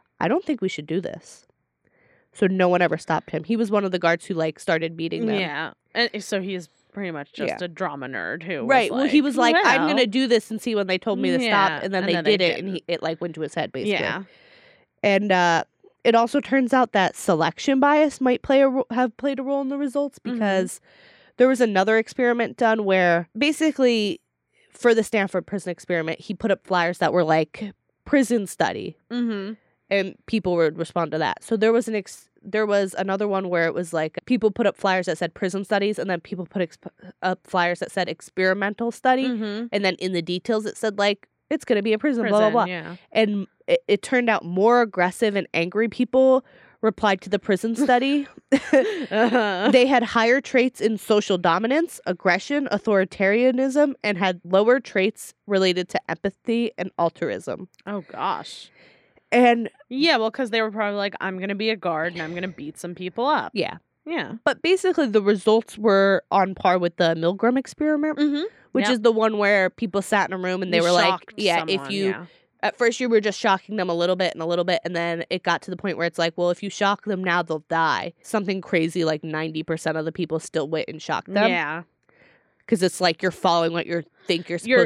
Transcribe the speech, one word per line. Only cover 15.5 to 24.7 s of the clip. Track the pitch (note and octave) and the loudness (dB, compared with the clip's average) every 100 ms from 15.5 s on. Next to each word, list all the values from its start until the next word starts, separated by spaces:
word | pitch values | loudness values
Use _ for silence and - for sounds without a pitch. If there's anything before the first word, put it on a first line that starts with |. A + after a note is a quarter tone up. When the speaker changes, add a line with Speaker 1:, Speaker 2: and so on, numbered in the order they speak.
| E3 - _ _ _ - | 2 0 _ _ _ 2
Speaker 1:
it | |
also | A3+ A#3 - | 4 2 0
turns | - C4+ B3 | 0 0 2
out | C4+ A#3+ | 2 2
that | G3+ F#3 - | 2 0 0
selection | - E3 E3 - - C4+ | 0 2 0 0 0 4
bias | C#4+ D4+ D4+ - | 4 4 2 2
might | B3+ B3 | 0 0
play | - C4+ | 2 4
a | C4+ | 4
ro-, | C4 - | 2 -2
have | A#3 B3+ - | -2 -2 -2
played | C#4 C#4 | -4 -4
a | |
role | C4 C#4 | -4 -4
in | C4+ | -2
the | C#4 | -4
results | C#4+ C#4+ C#4+ - | -4 -2 -4 -6
Speaker 2:
Mm-hmm. | - | -8
Speaker 1:
because | A#3+ G#3 F#3+ F#3 - _ _ - _ _ - | -2 0 0 -2 -6 _ _ -20 _ _ 2
there | B3+ | 4
was | B3+ | 4
another | A#3+ G3 G3 A3 | 2 4 4 2
experiment | A3+ - B3 A#3+ A3+ - | 0 0 0 2 -2 0
done | A#3 A3 | 2 2
where | G3+ F#3+ F3+ E3+ E3+ G#3+ | 2 4 4 2 -2 -2
basically | C#4+ D4+ D#4+ C#4 B3+ A3+ G#3 - _ _ _ _ _ | -2 2 0 4 2 4 0 -4 _ _ _ _ _